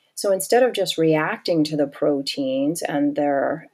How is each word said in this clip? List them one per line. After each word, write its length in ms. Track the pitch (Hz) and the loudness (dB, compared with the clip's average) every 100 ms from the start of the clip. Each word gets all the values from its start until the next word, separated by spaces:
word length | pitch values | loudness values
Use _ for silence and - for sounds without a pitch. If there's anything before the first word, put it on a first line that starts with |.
| _ | _
So 180 | - 202 | -8 -2
instead 320 | 190 - 233 | -2 2 4
of 100 | 254 | 4
just 240 | 202 175 - | 2 -2 0
reacting 640 | 160 156 160 220 - 170 151 | 2 2 0 -4 -2 0 0
to 100 | 151 | 0
the 120 | 143 | -2
proteins 920 | - 151 139 135 - 135 135 143 165 | 0 0 0 -2 -4 -2 0 -2 -2
and 340 | - 143 143 143 | -4 0 0 0
their 520 | 147 139 131 160 - | 0 0 0 -4 -8